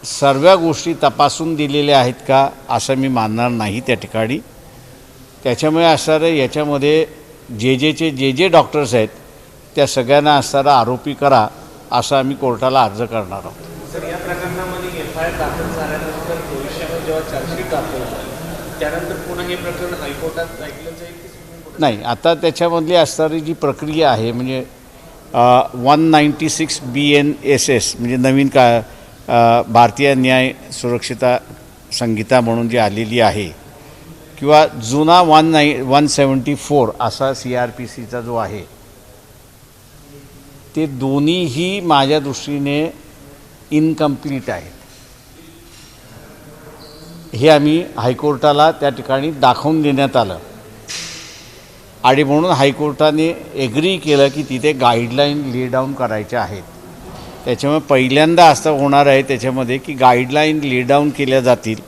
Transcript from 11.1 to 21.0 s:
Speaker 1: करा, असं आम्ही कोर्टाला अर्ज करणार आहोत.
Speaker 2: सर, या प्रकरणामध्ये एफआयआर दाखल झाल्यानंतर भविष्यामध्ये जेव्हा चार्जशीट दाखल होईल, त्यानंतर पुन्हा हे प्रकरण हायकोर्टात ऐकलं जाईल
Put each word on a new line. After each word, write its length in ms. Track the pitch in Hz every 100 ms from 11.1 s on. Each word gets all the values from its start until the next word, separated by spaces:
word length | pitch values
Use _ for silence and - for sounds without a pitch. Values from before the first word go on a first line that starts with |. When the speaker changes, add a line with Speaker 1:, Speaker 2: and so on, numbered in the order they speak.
Speaker 1:
करा, 340 | 135 143 131 107 - - - -
असं 240 | 120 113 139
आम्ही 200 | 131 139
कोर्टाला 480 | 135 117 131 131
अर्ज 180 | 117 101
करणार 380 | 117 113 95 95
आहोत. 520 | 90 - - - -
Speaker 2:
सर, 100 | -
या 140 | 190 -
प्रकरणामध्ये 840 | 185 175 175 180 185 180 180 165
एफआयआर 320 | 151 160 165
दाखल 420 | 170 151 - 165
झाल्यानंतर 840 | 160 151 156 160 156 - 165 151 139
भविष्यामध्ये 500 | 139 165 160 165 160
जेव्हा 260 | 160 156
चार्जशीट 380 | 139 165 170 -
दाखल 320 | 151 - 131
होईल, 800 | 123 - - - - - - -
त्यानंतर 340 | 151 165 -
पुन्हा 320 | 190 - 175 175
हे 100 | 180
प्रकरण 380 | 175 175 175
हायकोर्टात 520 | 170 143 139 160 160 165
ऐकलं 440 | - 151 135 160
जाईल 220 | 165